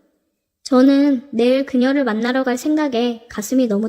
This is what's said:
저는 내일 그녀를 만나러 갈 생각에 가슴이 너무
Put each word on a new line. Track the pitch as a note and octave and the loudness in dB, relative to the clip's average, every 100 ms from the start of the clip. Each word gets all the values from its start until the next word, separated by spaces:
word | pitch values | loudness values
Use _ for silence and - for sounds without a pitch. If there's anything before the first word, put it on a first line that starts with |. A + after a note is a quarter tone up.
| _ _ _ _ _ _ | _ _ _ _ _ _
저는 | - B3+ C4+ C#4 C#4+ C4 - | 0 4 4 4 2 0 -4
내일 | A3 B3 C4 C4+ | -2 0 0 0
그녀를 | B3+ B3+ C#4+ | 0 0 0
만나러 | B3+ G#3+ A#3+ B3+ | -2 -2 -2 -2
갈 | C4 B3+ | -2 -2
생각에 | D4+ D4+ D4+ A#3 A#3+ A3+ - | -2 -2 -2 -2 -4 -6 -12
가슴이 | - G#3 B3+ B3 | -12 -4 0 0
너무 | G3+ | 0